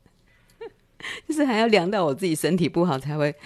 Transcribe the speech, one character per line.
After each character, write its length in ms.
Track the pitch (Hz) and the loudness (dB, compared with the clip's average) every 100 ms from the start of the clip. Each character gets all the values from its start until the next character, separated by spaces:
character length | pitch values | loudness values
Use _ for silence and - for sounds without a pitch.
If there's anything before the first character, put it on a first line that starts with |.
| _ _ _ _ _ _ | _ _ _ _ _ _
<laughs> 640 | 440 - _ _ - - - | -18 -18 _ _ -14 -14 -6
就 60 | |
是 100 | 302 285 | -2 0
还 120 | 214 | 2
要 100 | 226 | 4
量 220 | 208 175 | 4 2
到 160 | 214 160 | 0 0
我 80 | |
自 120 | 135 185 | 0 -2
己 100 | 151 | 0
身 200 | 151 175 | 0 0
体 140 | 151 | 0
不 160 | 170 175 | 0 0
好 140 | 135 | 0
才 180 | 139 151 | -4 -2
会， 160 | 147 147 | -2 -2